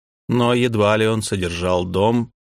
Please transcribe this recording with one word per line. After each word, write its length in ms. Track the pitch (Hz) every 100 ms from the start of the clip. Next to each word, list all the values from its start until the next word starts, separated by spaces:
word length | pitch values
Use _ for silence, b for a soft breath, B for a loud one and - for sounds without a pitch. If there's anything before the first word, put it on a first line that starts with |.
| _ _ -
Но 240 | 120 120
едва 420 | 123 123 110 104 107
ли 120 | 110
он 160 | 110
содержал 600 | 107 101 90 85 90 90
дом 480 | 90 92 107 120 117 _